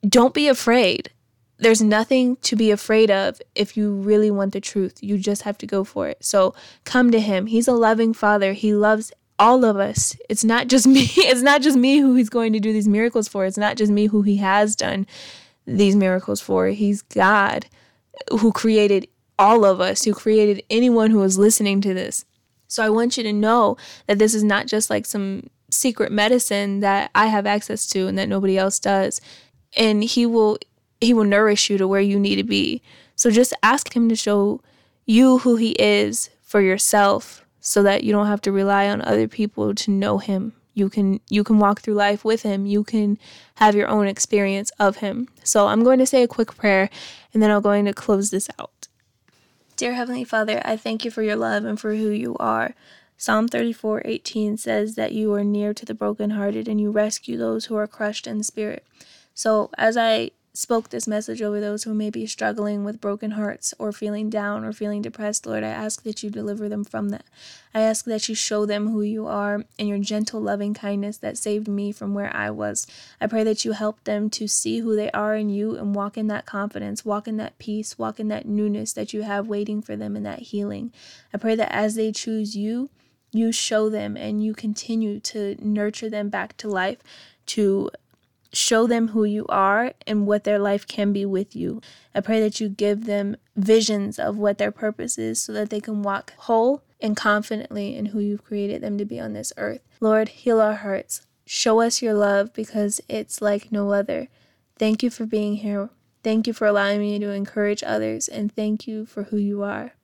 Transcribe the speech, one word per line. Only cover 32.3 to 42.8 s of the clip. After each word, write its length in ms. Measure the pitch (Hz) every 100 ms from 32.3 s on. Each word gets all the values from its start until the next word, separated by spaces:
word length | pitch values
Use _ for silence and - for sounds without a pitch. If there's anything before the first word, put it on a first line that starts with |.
| 196
to 60 |
be. 380 | 214 202 - 247 _ - _ -
So 140 | 240
just 240 | 220 254 -
ask 340 | 214 269 - 240
Him 140 | 233
to 60 | 226
show 460 | - 208 202 220 _ _ _ _ -
you 320 | 220 262 254
who 180 | 254 233
He 160 | 226
is 580 | - 208 202 208 233 - _
for 180 | _ 208
yourself 840 | 190 190 - 214 202 202 - - _ _
so 240 | - -
that 200 | 202 202
you 80 | 214
don't 160 | 208 208
have 140 | 208
to 100 | -
rely 380 | 196 196 202 202
on 140 | 208
other 240 | - 214 220
people 480 | - 208 - 208 208
to 160 | -
know 260 | 196 202 196
Him. 360 | 196 190 214 - _
You 160 | - 196
can, 300 | 214 196 196 _
you 140 | 208
can 160 | 208 214
walk 220 | 202 202
through 140 | - 208
life 300 | 202 208 220
with 160 | 226
Him. 240 | 214 196 196
You 180 | 202